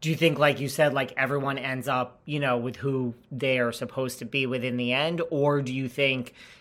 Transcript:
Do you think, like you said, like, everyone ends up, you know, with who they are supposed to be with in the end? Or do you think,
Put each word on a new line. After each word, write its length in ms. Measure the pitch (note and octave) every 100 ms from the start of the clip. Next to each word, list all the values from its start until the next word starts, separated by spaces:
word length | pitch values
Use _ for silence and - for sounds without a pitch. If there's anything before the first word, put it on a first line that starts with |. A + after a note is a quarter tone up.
Do 100 | D#3+
you 60 | D#3
think, 220 | E3 C#3+
like 220 | D3 C#3+
you 80 | C#3
said, 240 | - D3
like, 200 | C3+ C3 -
everyone 420 | C3 C#3+ C3+ C3+
ends 300 | C3 C3 B2+
up, 320 | B2+ B2 - -
you 120 | D3
know, 160 | C#3 B2
with 180 | B2 -
who 380 | C#3 C3 B2 A#2 -
they 260 | B2+ C3+ B2+
are 120 | A#2+
supposed 460 | A2+ B2 - B2+ -
to 40 | A#2
be 200 | C#3 C3
with 180 | B2+
in 120 | B2+ B2
the 160 | B2
end? 300 | B2+ D#3+ E3+ E3
Or 320 | D3 D3 C#3+
do 100 | B2+
you 140 | C3 C3
think, 460 | - C#3 C3 A#2+ - - -